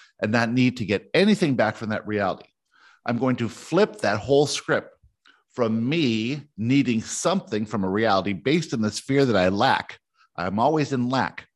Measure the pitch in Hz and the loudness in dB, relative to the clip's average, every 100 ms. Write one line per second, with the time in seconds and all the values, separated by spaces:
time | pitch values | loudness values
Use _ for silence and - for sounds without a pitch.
0 | - _ 107 117 117 123 127 123 98 98 | -20 _ 0 0 2 2 2 0 -2 -4
1 | - 156 202 208 160 120 107 - 110 107 | 0 2 4 4 2 2 0 -2 -6 -6
2 | 104 104 95 82 - _ _ _ _ _ | -4 -2 -2 -4 -12 _ _ _ _ _
3 | - 117 131 123 113 - - 170 208 - | -6 -2 -2 -2 -4 -8 -2 0 0 0
4 | 107 104 98 139 143 - - 135 - _ | -2 -2 2 2 2 -2 -2 -2 -4 _
5 | _ _ _ _ _ - 113 113 120 165 | _ _ _ _ _ -2 -2 0 -2 0
6 | 135 110 117 147 - - 113 139 123 113 | 0 0 -2 -6 -10 -6 0 2 2 -2
7 | - - 170 190 - 107 107 110 95 101 | -4 -4 -2 -2 -2 -6 -4 -4 -2 0
8 | 110 98 95 92 127 165 160 127 107 - | 2 2 0 -4 0 0 -2 -2 -2 -4
9 | - 135 135 101 92 98 131 107 - - | -2 2 4 4 2 2 2 2 -2 -16
10 | _ _ _ - 90 101 135 160 147 135 | _ _ _ -10 -6 0 2 2 0 -2
11 | 123 131 90 - - | -2 -2 -2 -6 -18